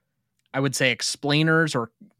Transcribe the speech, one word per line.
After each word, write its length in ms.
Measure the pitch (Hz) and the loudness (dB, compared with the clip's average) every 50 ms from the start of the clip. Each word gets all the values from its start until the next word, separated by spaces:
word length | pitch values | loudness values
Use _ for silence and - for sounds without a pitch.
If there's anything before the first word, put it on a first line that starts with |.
| _ _ _ _ _ _ _ _ _ _ - | _ _ _ _ _ _ _ _ _ _ -4
I 60 | 135 | -2
would 140 | 139 139 127 | -2 -2 0
say, 160 | - 139 127 | 0 0 0
explainers 840 | 117 - - - - - - 139 143 151 160 160 160 160 165 151 - | 0 -2 -4 -6 -6 -4 -2 0 2 2 2 4 4 2 2 0 -2
or 160 | 131 113 113 _ _ 107 - _ _ | -4 -4 -6 _ _ -20 -20 _ _